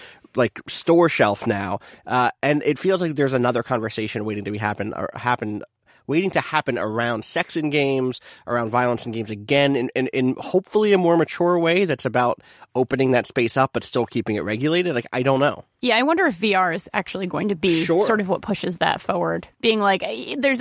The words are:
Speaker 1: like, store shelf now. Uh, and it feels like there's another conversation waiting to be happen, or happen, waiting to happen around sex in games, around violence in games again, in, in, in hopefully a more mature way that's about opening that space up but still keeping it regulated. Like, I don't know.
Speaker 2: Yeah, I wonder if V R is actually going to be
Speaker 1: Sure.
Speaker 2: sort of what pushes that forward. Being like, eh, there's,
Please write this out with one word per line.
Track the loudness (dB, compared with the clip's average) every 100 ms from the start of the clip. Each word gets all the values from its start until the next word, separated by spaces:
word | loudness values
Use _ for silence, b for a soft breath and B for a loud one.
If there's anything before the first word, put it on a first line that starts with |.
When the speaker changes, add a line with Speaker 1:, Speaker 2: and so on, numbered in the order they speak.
| B B B
Speaker 1:
like, | 0 0 0 -4
store | -2 4 6 6
shelf | 4 2 2 -2
now. | -2 -2 -6 B B
Uh, | -2 0 0 0
and | 0 2 0
it | 0
feels | 0 0
like | 0
there's | 0 0
another | 2 2 0
conversation | -2 -2 -2 -4 -4 -4
waiting | -4 -6
to | -6
be | -2
happen, | -2 -2 -6
or | -6 -8
happen, | -4 -2 -2 -4 -8 -10 _ b b -4
waiting | -2 0
to | -2
happen | -2 -2 -2 -4
around | -2 -2 -2 -2
sex | -4 -4 -4
in | -4 -2
games, | 0 0 0 -2 -4 B B -4
around | -4 0
violence | 0 2 0
in | -4
games | -6 -8
again, | -8 0 4 4 2
in, | 0
in, | -2 -2
in | 0 0 0
hopefully | -2 -2 0 2 4
a | 4
more | 6 4
mature | 2 0 2 2
way | 2 2
that's | 2 0 0
about | 2 2 -2 B B B
opening | -2 0 2 4
that | 2 2
space | -2 0 2
up | 0
but | 0
still | -2 -2 -2
keeping | -4 -2
it | -4
regulated. | -2 -2 0 0 0
Like, | -2 -4
I | -2
don't | 0 2
know. | 2 -2 -14 -6
Speaker 2:
Yeah, | 0 2
I |
wonder | 2 2
if | 0 0
V | 0
R | 2 2
is | -2 -4
actually | -4 -4 -6 -6
going | -4 -4
to |
be | 0 0 2
Speaker 1:
Sure. | 2 2
Speaker 2:
sort | 2 2
of | 0
what | -4
pushes | -2 -4 -4 -2
that | 0 0
forward. | -2 -2 -2 -4 -8 -2
Being | 0 2
like, | 2 0
eh, | -2 -8 -8 -2
there's, | 0 0